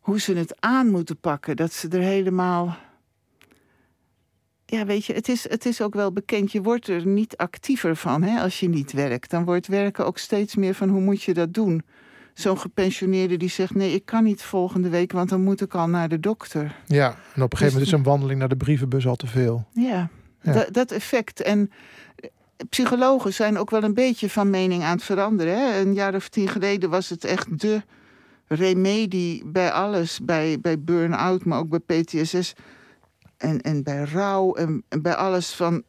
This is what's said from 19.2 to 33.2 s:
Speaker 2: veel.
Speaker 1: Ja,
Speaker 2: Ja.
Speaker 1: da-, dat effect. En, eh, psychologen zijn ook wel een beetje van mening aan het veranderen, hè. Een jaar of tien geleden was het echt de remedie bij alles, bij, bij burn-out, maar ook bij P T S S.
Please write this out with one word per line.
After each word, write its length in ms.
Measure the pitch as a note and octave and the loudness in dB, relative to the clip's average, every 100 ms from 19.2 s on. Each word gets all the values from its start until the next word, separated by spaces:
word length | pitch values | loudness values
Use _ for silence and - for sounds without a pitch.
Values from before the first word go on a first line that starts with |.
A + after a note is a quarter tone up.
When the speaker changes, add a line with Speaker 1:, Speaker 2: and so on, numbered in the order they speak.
| B2 | -2
Speaker 2:
veel. 400 | A#2+ B2 A#2 G#2+ | 0 0 0 -4
Speaker 1:
Ja, 360 | A#3 B3+ F#3+ E3+ - - _ | -2 0 0 -4 -8 -20 _
Speaker 2:
Ja. 100 | - | 2
Speaker 1:
da-, 140 | D#3 - | 2 2
dat 200 | F#3+ B3 | 0 0
effect. 500 | - - B3 A3 - | -2 -2 -2 -2 -4
En, 280 | - G#3 G3+ - - - - - | 0 2 2 -4 -20 -20 -20 -20
eh, 140 | - _ _ _ A#3+ | -20 _ _ _ -8
psychologen 640 | - B3 B3 B3+ C4+ G#3 | 0 2 4 4 4 2
zijn 260 | F#3+ G#3+ G#3 | 0 0 0
ook 120 | G#3 | 0
wel 120 | A3 | 0
een 120 | G#3+ | 2
beetje 360 | G#3+ B3+ A#3 G3+ | 2 2 2 -2
van 200 | A3 G3+ | 0 2
mening 320 | F#3+ F#3 F3 | 2 2 0
aan 120 | D#3+ | 0
het 100 | F3 | -2
veranderen, 540 | - G3 G3+ G#3+ E3 G3 | 0 0 2 2 2 0
hè. 220 | C4+ G3 | 0 2
Een 140 | G3 | 2
jaar 200 | G3 G3 | 2 0
of 140 | F#3+ - | -2 -4
tien 200 | - F#3+ | -2 -2
geleden 420 | G3+ G3 G3+ F3 | 0 0 0 0
was 180 | F3 F#3 | -2 -2
het 160 | F3 | -6
echt 360 | - F3+ - D#3 | -4 -4 -4 -2
de 220 | G#3+ G#3+ - - - - _ _ _ | 0 -2 -4 -20 -20 -20 _ _ _
remedie 960 | D#3 F#3 F#3 F#3+ G#3 A3 F#3 F3 E3 - | 0 2 2 2 2 0 -2 -2 -4 -4
bij 260 | F3 F3 | 0 0
alles, 480 | - G3 G3+ E3 - | 0 0 -2 -2 -6
bij, 360 | - E3 D#3 D#3 | -2 0 0 0
bij 200 | F3 D#3+ | -2 -2
burn-out, 640 | D3+ F3 E3 C3 E3+ F#3 | 0 0 2 0 0 0
maar 140 | F3 C#3+ | 0 -2
ook 100 | D#3+ E3 - | -2 -4 0
bij 160 | E3 | -2
P 40 | E3 | 0
T 40 | D#3+ | -2
S 120 | D#3+ F3+ | -2 -2
S. 120 | F3+ - - - - _ _ _ | -4 -8 -20 -20 -20 _ _ _